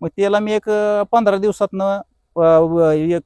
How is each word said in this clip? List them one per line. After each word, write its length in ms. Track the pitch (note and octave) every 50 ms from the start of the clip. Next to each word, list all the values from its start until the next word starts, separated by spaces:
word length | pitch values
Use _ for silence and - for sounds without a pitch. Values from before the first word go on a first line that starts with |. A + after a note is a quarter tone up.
मग 80 | - E3
त्याला 300 | - G3 G3+ G3 G#3 G#3
मी 140 | G#3+ G#3+
एक, 180 | G#3+ G#3 - G#3+
अं, 320 | G#3+ G#3 G#3 G#3 G#3 G3+ G3+ -
पंधरा 260 | A#3 A#3 A3 G3+ G3
दिवसातनं, 640 | G3 G3+ G#3 F#3 - G3+ - F#3+ F#3+ G3 G3 G3 G3+ - _ _ _ _ _ -
अं, 240 | E3+ D#3+ E3 E3 D#3+
व-, 300 | E3 E3 E3+ E3+ E3 D#3
एक 320 | D#3 D#3 D#3 E3+ F3 E3+ -